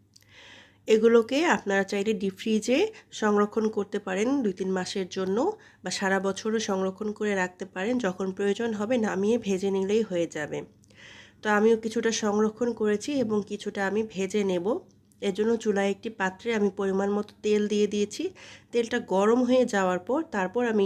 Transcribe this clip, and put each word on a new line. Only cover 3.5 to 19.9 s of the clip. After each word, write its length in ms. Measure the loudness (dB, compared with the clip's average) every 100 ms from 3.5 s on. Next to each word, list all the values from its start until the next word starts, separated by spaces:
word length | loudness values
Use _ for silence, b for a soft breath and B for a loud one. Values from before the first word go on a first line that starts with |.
| 0 -2
করতে 280 | -2 -6 -6
পারেন 280 | -4 -2 0 0
দুই 120 | 0
তিন 160 | -2 -2
মাসের 360 | -2 -4 -6 -6
জন্য, 280 | -4 -2 0 0 -4 B B
বা 120 | -8
সারা 260 | -4 0 0
বছরও 400 | 0 -4 -4 -2
সংরক্ষণ 500 | -2 -2 -2 -4 -8
করে 200 | -4 -2 0
রাখতে 300 | -2 -6 -12
পারেন। 280 | -6 -2 -2
যখন 280 | -2 -2 -4
প্রয়োজন 380 | -2 -2 0 -2
হবে 220 | -4 -2 0
নামিয়ে 400 | 0 0 0 0
ভেজে 320 | 0 -2 0
নিলেই 320 | 0 0 0
হয়ে 240 | 0 -2 -2
যাবে। 320 | -4 -6 -8 -10 _ _ B B B B B
তো 80 | 0
আমিও 260 | 4 4 4
কিছুটা 340 | 0 -2 0
সংরক্ষণ 560 | 0 0 2 0 0 -4
করেছি 380 | 0 0 0 -2 -2
এবং 180 | 0 0 -2
কিছুটা 340 | -6 -8 -4 -2
আমি 140 | -2
ভেজে 380 | -2 -4 -2 0
নেব। 220 | 0 0 0 -2 -6 _ _ _
এর 120 | -4 0
জন্য 160 | 0 2
চুলায় 320 | 0 0 0
একটি 180 | -2 -6
পাত্রে 400 | -4 -4 -4 -4 0
আমি 140 | 0
পরিমাণ 380 | 0 -2 0 0
মতো 200 | -2 -4 -6
তেল 200 | 0 0 2
দিয়ে 200 | 0 0
দিয়েছি। 360 | 0 -4 -4 -8 B B B B
তেলটা 280 | -4 -2 -4 0
গরম 340 | 2 4 4
হয়ে 200 | 4 4 4
যাওয়ার 340 | 2 0